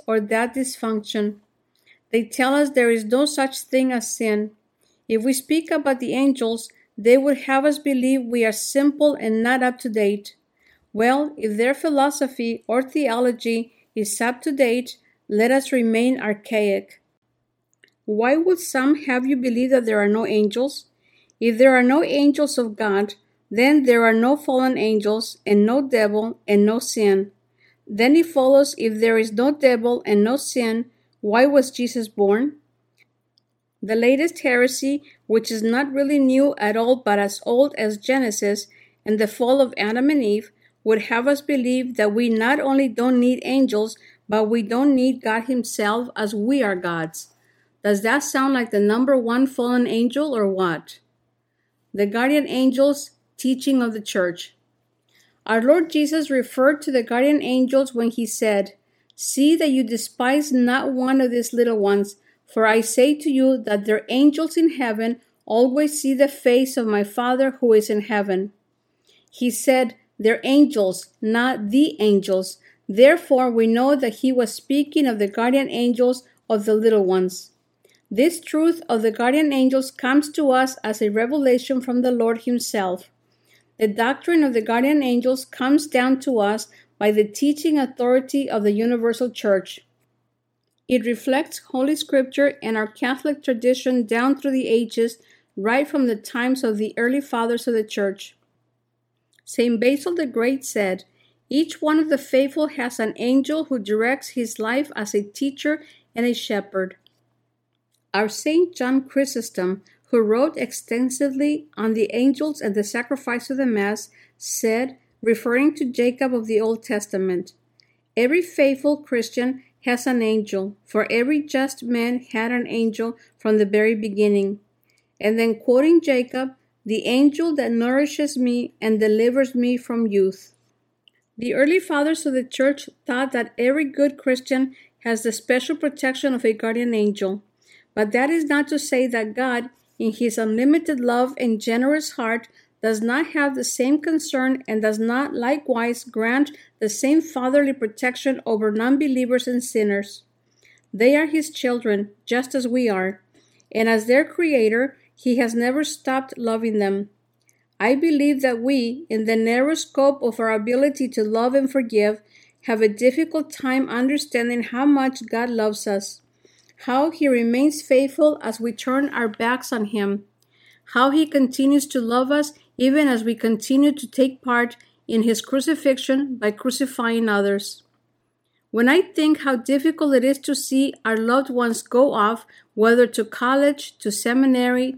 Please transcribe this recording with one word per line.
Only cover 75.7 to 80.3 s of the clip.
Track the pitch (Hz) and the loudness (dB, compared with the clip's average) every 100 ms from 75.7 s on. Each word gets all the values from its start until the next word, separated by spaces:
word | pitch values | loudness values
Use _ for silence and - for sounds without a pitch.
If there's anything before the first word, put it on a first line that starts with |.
| 233 240 233 247 254 - _ - | -2 -2 2 0 0 -8 _ -4
of | 220 208 | -2 0
the | 214 | 2
little | 226 220 | 4 2
ones. | 185 185 185 185 - _ _ _ _ _ _ | 2 2 0 -4 -16 _ _ _ _ _ _
This | 202 311 339 | 0 2 0
truth | - 311 330 330 - | -4 0 0 0 -2
of | 233 | -2
the | 226 | 0
guardian | 214 240 294 302 | 0 0 2 2
angels | 269 262 262 262 | 2 2 0 -2
comes | - 254 277 | -4 0 0
to | 294 | 0